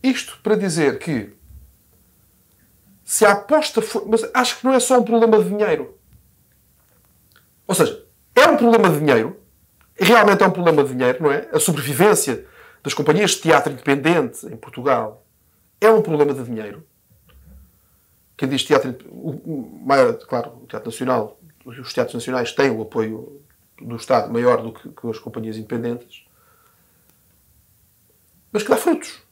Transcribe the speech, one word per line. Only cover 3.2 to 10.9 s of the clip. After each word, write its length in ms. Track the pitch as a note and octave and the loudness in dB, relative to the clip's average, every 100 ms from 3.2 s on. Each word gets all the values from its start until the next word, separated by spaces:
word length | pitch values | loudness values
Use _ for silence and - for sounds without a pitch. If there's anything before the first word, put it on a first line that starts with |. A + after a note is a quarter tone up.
a 100 | G#3 | 2
aposta 500 | G3+ - D4+ D4+ - | 2 0 0 0 -4
for, 240 | - A3 - | -4 -8 -2
mas 200 | A3+ A3 | -2 0
acho 240 | B3+ B3 - | -2 -2 -2
que 80 | |
não 80 | C4 | 0
é 60 | C4 | 2
só 200 | B3+ B3+ | 2 2
um 40 | |
problema 340 | G#3+ A3+ A#3 G#3+ | 2 2 4 4
de 100 | F3+ | 2
dinheiro. 460 | G#3 G3+ D#3 - - _ _ _ _ _ _ _ _ _ _ _ _ _ _ _ _ - | -2 -2 -2 -6 -16 _ _ _ _ _ _ _ _ _ _ _ _ _ _ _ _ -6
Ou 40 | |
seja, 280 | - - - _ _ _ | 0 0 -2 _ _ _
é 100 | - F4 | 4 4
um 100 | D4 | 4
problema 320 | A#3 A3+ F#3+ | 4 4 4
de 100 | D3+ | 2
dinheiro, 400 | D3+ A#2+ A2+ - _ _ _ _ _ | 2 2 0 -10 _ _ _ _ _
realmente 480 | - F#3+ A#3 G3+ F#3+ | 0 4 6 6 4
é 20 | |
um 60 | G3 | 2
problema 320 | F3+ E3+ D3+ | 2 2 2
de 100 | C3+ | 0